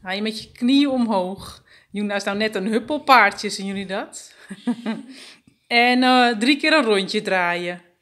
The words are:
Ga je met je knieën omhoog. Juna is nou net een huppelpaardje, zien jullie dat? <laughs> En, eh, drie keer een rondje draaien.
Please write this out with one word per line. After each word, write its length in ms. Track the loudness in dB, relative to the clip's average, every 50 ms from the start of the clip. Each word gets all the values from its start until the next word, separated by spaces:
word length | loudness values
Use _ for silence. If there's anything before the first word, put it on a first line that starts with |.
Ga 100 | _ -6
je 100 | -6 -4
met 220 | -4 -6 -6 -8 -14
je 80 | -18
knieën 380 | _ -4 0 2 4 4 4 2
omhoog. 720 | 0 -2 -2 0 0 -2 -2 -4 -8 -12 -14 -20 -20 -20 _ _ _ _ _ _
Juna 240 | -8 -8 -6 -4 -4
is 80 | -4 -4
nou 140 | -4 -4 -2
net 180 | -4 -2 -2
een 120 | -4 -4 -2
huppelpaardje, 800 | -4 -4 -4 -4 -6 -6 2 4 6 6 6 4 0 -2 -10 -10
zien 160 | -8 -8 -8
jullie 200 | -8 -8 -8 -8
dat? 500 | -8 -8 -8 -8 -10 -14 -20 -20 -20 -20 _ -20 -20 -18 -10 -6
<laughs> 360 | -6 -6 -6 -6 -8 -8 -8 -10 -18 -20 -20 -20 -20 -20 _ _ _ _ _ _ _
En, 360 | 2 4 4 4 4 4 4
eh, 340 | 4 4 4 4 2 2 2
drie 200 | 4 4 4 4
keer 160 | 2 2 4
een 100 | 4 4
rondje 380 | 4 2 0 0 -2 -4 -4
draaien. 600 | -2 -2 -2 0 0 0 -2 -4 -6 -8 -10 -12 _ _ _ _